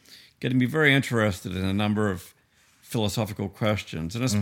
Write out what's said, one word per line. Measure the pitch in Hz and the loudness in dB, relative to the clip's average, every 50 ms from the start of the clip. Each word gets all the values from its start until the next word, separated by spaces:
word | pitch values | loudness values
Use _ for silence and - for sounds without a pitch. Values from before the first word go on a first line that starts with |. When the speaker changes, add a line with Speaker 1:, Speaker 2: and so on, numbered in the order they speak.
| _ - - - - - _ - | _ -20 -20 -20 -20 -20 _ -6
Speaker 1:
getting | - 127 131 127 | -4 0 2 2
me | 127 | 2
very | 120 151 156 151 143 135 | 2 2 4 4 6 6
interested | 139 - - 123 113 107 104 87 - - 92 90 | 4 2 2 2 2 2 2 0 -2 -6 -6 -4
in | 92 95 | -2 -2
a | 95 98 | 0 0
number | 104 107 104 104 107 107 101 | 0 0 0 0 2 0 0
of | 90 90 - - _ _ _ _ _ _ _ _ _ _ | -2 -4 -8 -18 _ _ _ _ _ _ _ _ _ _
philosophical | _ - - 117 107 101 - 117 104 98 98 - 101 95 | _ -6 -4 -2 -2 0 0 -2 -4 -4 -4 -6 -6 -8
questions, | - - 117 107 107 101 - - - 80 80 82 107 | -4 -2 0 0 0 0 -4 -8 -8 -8 -8 -6 -4
and | 117 131 | -4 -2
Speaker 2:
Mm-hmm. | 127 - 202 | 0 2 4